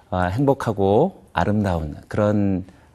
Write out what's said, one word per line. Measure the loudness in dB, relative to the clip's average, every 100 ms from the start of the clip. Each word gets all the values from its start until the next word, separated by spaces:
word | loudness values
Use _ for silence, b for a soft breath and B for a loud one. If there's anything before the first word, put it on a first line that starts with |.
| B
어, | -2
행복하고 | -2 0 0 0 -2 0 2 2 2 -2 -8
아름다운 | -2 0 0 0 -2 -4 -10 -8
그런, | 0 0 2 0 -2 -6 b b